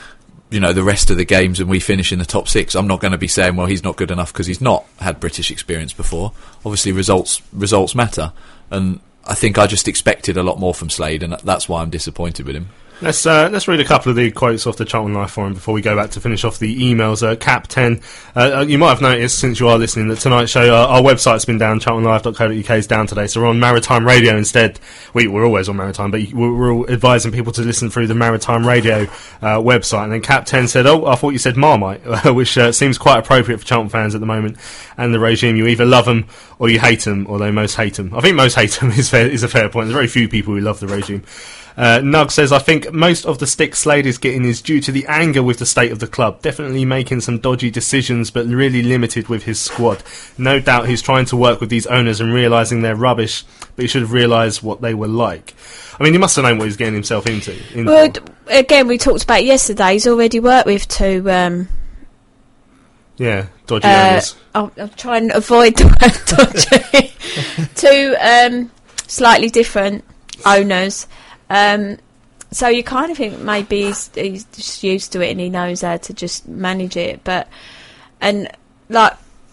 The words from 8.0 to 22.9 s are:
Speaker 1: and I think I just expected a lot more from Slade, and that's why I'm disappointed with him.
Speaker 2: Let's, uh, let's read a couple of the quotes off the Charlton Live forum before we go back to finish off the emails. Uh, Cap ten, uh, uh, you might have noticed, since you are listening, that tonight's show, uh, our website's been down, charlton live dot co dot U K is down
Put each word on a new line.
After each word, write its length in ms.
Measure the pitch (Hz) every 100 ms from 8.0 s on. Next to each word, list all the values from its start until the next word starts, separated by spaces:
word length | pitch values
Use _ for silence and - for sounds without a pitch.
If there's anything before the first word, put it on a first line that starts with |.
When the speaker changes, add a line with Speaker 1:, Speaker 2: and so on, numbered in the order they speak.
| 120 - 78 - - - -
Speaker 1:
and 300 | 98 95 92 _ _ -
I 80 |
think 240 | 98 113 101
I 80 | 104
just 200 | 104 -
expected 520 | - - - - 92
a 40 |
lot 160 | 90 95
more 140 | 92
from 160 | 85 80
Slade, 340 | - 78 80
and 120 | 85 80
that's 240 | 90 92 -
why 140 | 85
I'm 80 | 82
disappointed 560 | 85 - - 85 78 67
with 100 | 71
him. 140 | 90 - - -
Speaker 2:
Let's, 240 | 165 - 160
uh, 220 | 156 170
let's 160 | 202 -
read 140 | 165
a 40 |
couple 260 | - 143 127
of 60 | 120
the 140 | 117
quotes 340 | - 123 113
off 120 | 120 -
the 80 |
Charlton 280 | 110 113 104
Live 200 | 101 98
forum 220 | - 98
before 200 | 95 -
we 80 | 107
go 140 | 104 104
back 140 | 104
to 100 | -
finish 240 | 117 107
off 160 | 117 110
the 340 | 110 127 127
emails. 260 | 113 110 107 113
Uh, 80 |
Cap 320 | 113 - 123 -
ten, 340 | - 120 117 - - - 123
uh, 220 | 127 135
uh, 20 |
you 180 | 147 143
might 120 | 165
have 100 | 123
noticed, 400 | 135 120 123 -
since 180 | 131 110
you 80 | 120
are 100 | 113
listening, 300 | 113 113 107
that 140 | 110
tonight's 320 | 135 123 117
show, 200 | 131 120
uh, 140 | 117 127
our 140 | 127
website's 420 | 135 123 - 113
been 140 | - 110
down, 220 | 110 110
charlton 240 | - 113
live 180 | 113 110
dot 140 | 113 107
co 100 | 113
dot 100 | 110
U 60 |
K 160 | 101 110
is 80 |
down 220 | 104